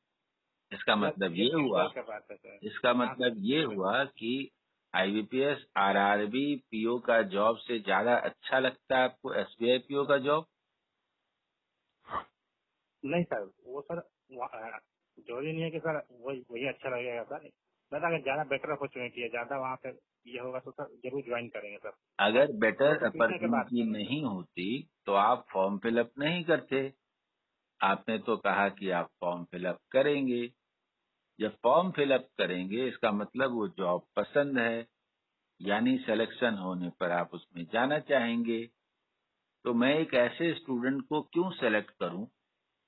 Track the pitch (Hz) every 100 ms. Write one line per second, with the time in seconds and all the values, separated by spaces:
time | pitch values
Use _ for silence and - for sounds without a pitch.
0 | _ _ _ _ _ _ _ 98 - 107
1 | 98 95 92 85 120 160 131 92 92 127
2 | 113 107 - 101 104 101 107 - 123 123
3 | 120 127 123 113 101 151 139 101 92 120
4 | 135 - 113 131 135 _ _ _ _ 90
5 | 98 104 101 127 143 139 - - 98 98
6 | 101 104 104 127 143 135 - 110 113 120
7 | 120 113 101 98 110 113 - 117 98 95
8 | 113 120 - - - 131 127 - - 131
9 | 127 - 131 - - - 117 127 - 143
10 | 139 139 135 156 160 _ _ _ _ _
11 | _ _ _ _ _ _ _ _ _ _
12 | - - - _ _ _ _ _ _ _
13 | 135 170 175 120 98 - 123 139 143 170
14 | - _ _ 127 123 120 113 110 - _
15 | _ - - 120 151 160 165 156 160 151
16 | - 120 127 131 123 117 135 127 135 123
17 | 123 120 110 147 151 _ _ _ _ 147
18 | 170 160 131 143 143 139 151 143 139 131
19 | 120 120 117 120 120 135 131 131 131 123
20 | _ _ 120 123 127 127 127 135 139 -
21 | 127 139 120 120 120 107 101 101 107 -
22 | _ - 101 120 147 110 110 104 143 151
23 | 117 - 113 110 113 127 123 120 113 107
24 | 104 147 135 95 85 - 95 135 156 _
25 | - 98 107 123 - 95 95 101 117 117
26 | 117 139 147 175 170 151 - 135 135 -
27 | _ _ _ _ _ _ _ - 98 98
28 | - 110 101 107 101 95 101 98 95 87
29 | 82 _ 87 87 85 90 90 85 _ 131
30 | 143 143 131 120 120 - _ _ _ _
31 | _ _ _ - 107 - 117 156 185 151
32 | 139 131 - - 92 90 95 110 127 -
33 | 113 101 104 123 135 117 101 85 90 87
34 | - - 104 143 143 131 117 117 117 _
35 | _ _ _ _ _ - 180 208 127 -
36 | - 110 110 - 120 101 92 90 90 -
37 | 90 87 87 87 - 87 82 113 135 151
38 | - 135 117 117 117 113 117 _ _ _
39 | _ _ _ _ _ _ 123 120 127 151
40 | 160 127 120 - 165 151 - 123 127 139
41 | - 151 147 165 185 175 123 107 98 -
42 | 107 87 226 _ _ _ _ _